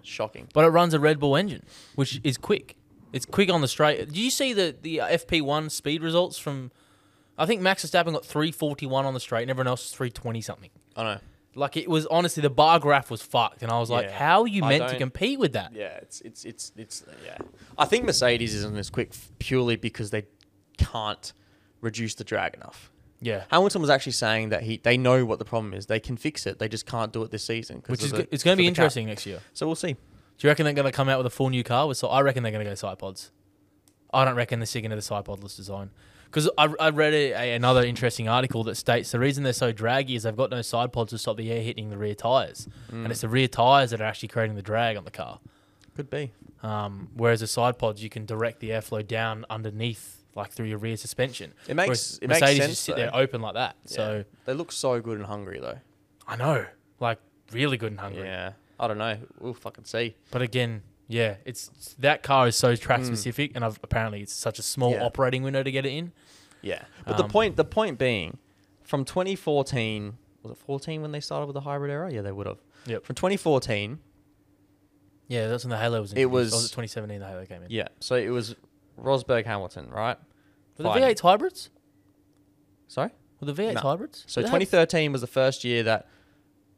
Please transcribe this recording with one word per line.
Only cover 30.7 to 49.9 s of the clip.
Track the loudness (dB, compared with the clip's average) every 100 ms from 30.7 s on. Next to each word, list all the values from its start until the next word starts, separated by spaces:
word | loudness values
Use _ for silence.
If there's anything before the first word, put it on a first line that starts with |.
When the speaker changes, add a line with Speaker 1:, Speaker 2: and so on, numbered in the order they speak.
Speaker 2:
gonna | 2 0
come | 2 2
out | 2
with | 0
a |
full | 0 0
new | 0
car? | 0 2 2
With, | 0
so | 2
I | 4
reckon | 4 4
they're | 0
gonna | -2
go | -6 -6
side | -8 -8
pods. | -10 -12 -18 _ _ _ _ _ _ _ _
I | 4
don't | 4 4
reckon | 0 -2
they're | -4
sticking | -4 -6
to | -6
the |
side | -4 -6
podless | -6 -10 -12 -14
design. | -12 -10 -12 -16 -20 -20 -6
'Cause | 0 2 4
I, | 4 6
I | 2
read | 4 4
a, | 4 2
a, | 0 -2
another | 2 6 6
interesting | 6 2 0 0 0
article | 2 2 -2
that | -4 -4
states | 2 2 2
the | 0
reason | 2 2
they're | 0
so | 0 0
draggy | 0 0 0 0
is | -2
they've | -2 0
got | -2
no | -2
side | -2 -2 0
pods | -2 -4
to | -4
stop | -6 -4
the | -4
air | -4
hitting | -4 -6 -8
the | -6
rear | -6
tyres. | -2 2 2 2 -8 -16 -18 -14
Speaker 1:
Mm. | -8
Speaker 2:
And | -6
it's | -4
the | 0
rear | 2 2
tyres | 4 8 8 6
that | 0
are |
actually | -4 -6 -6
creating | -2 -2
the | -4
drag | -2 0 0 -2
on | -8
the |
car. | -12 -12 -14 -20 _ _ _ _ -14
Speaker 1:
Could | -8
be. | -6 -8 -12 -20 -12
Speaker 2:
Um, | -6 -6 -6 -8 -12
whereas | 0 2 4
the | 0
side | 0 0 2
pods, | -2 -4
you | -10
can | -10 -8
direct | -4 -4 -4
the | -6
airflow | -6 -4 -6 -4
down | -4 -4 -6 -8
underneath, | -8 -8 -6 -6